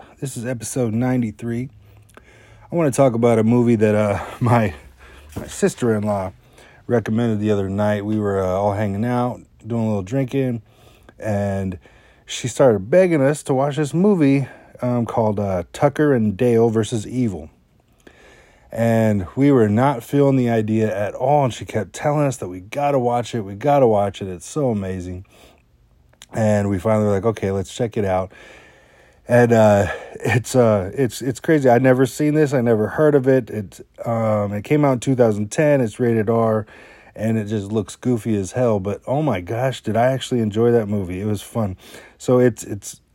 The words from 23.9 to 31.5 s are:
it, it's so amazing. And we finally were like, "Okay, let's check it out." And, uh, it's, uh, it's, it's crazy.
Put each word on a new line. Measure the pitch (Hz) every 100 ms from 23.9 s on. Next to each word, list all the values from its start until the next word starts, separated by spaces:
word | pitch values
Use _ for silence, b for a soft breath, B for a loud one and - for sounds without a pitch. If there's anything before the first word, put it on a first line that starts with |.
| 104 101 -
it, | 98
it's | 87 -
so | 160 135
amazing. | 107 95 92 90 90 92 b b b b _ _ _ _ _ -
And | - 107 104 101
we | 98
finally | 110 107 104
were |
like, | 98
"Okay, | 113 107 98
let's | 98 92
check | - 120 113
it |
out." | 98 92 92 B B B B B B B B B -
And, | 120 120
uh, | 113 107 101 98 B B
it's, | - - 113 113 131
uh, | 117 107 92
it's, | - 127 -
it's | 123 120
crazy. | -